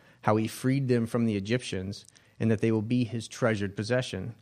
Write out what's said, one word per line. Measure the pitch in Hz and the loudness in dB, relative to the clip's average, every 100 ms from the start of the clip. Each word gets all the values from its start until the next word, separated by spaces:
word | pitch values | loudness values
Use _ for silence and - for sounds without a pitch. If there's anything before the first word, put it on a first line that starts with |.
| - _ | -20 _
how | - 110 | 2 2
he | 110 | 2
freed | - 127 135 131 | 0 0 2 2
them | 120 110 | 2 2
from | 120 113 | 0 2
the | 101 | 0
Egyptians, | 98 123 - 95 95 - - - _ - | 0 -2 -2 -6 -6 -8 -14 -20 _ -2
and | 113 | 0
that | 107 | 2
they | 113 | 2
will | 110 | 2
be | 107 123 113 | 2 0 0
his | 117 101 | -4 -10
treasured | - 120 107 101 98 | -2 0 0 -2 -4
possession. | 107 123 123 92 107 - | -2 0 -2 -6 -8 -12